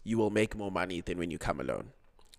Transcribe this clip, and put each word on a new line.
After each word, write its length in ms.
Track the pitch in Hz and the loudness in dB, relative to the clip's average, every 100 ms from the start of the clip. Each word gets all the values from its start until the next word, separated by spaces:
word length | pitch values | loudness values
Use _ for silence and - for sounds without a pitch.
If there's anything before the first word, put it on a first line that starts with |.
you 160 | - 110 | -2 2
will 120 | 107 | 4
make 260 | 107 110 107 | 4 2 0
more 140 | 101 | -2
money 280 | 90 90 87 | 0 0 -2
than 160 | 87 87 | -4 -2
when 120 | 85 | -2
you 80 | 76 | -2
come 220 | - 71 | -2 0
alone. 300 | 64 52 - - - - - | -2 -2 -6 -16 -20 -20 -20